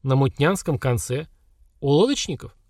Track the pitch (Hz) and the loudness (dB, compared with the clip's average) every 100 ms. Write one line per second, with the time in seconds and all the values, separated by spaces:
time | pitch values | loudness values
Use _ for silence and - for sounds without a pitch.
0 | 135 131 135 - 147 190 - 143 131 120 | 2 2 2 2 0 0 -4 -2 0 -2
1 | - 127 160 _ _ _ _ _ 139 147 | -4 -8 -8 _ _ _ _ _ 2 4
2 | 240 285 - 147 - _ _ | 4 0 -4 -8 -12 _ _